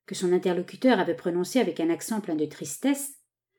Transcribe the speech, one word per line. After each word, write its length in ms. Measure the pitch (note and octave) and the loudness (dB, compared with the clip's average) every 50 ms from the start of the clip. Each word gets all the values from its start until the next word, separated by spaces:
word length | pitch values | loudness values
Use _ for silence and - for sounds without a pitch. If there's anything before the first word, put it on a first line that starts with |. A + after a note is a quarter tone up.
| _ | _
que 100 | - F#3 | -12 -6
son 180 | - F#3+ F3 F3+ | -2 2 2 2
interlocuteur 680 | F3+ - F#3 F3 F3+ F3+ - - - - C4 A#3 F#3+ | 4 4 2 0 0 -2 -6 -8 2 4 4 4 4
avait 160 | F3 F3 D#3+ | 4 0 -2
prononcées 440 | E3 - F3+ E3+ F3 F3+ - - B3+ | -2 -2 -2 0 0 -2 2 2 2
avec 200 | G#3+ F3 D#3 - | 2 2 0 0
un 100 | E3 E3 | 0 0
accent 320 | E3+ D#3+ - - A3+ G#3 | 0 -2 -2 -4 -4 -4
plein 140 | - F3 D#3+ | -4 -4 -2
de 100 | D3 D3+ | -2 -2
tristesse, 680 | D3 - - - D3+ - - - C4+ C#4+ - - - - - _ _ _ _ _ _ _ | -4 -4 -12 -12 -10 -10 -2 0 0 0 0 -4 -10 -12 -16 _ _ _ _ _ _ _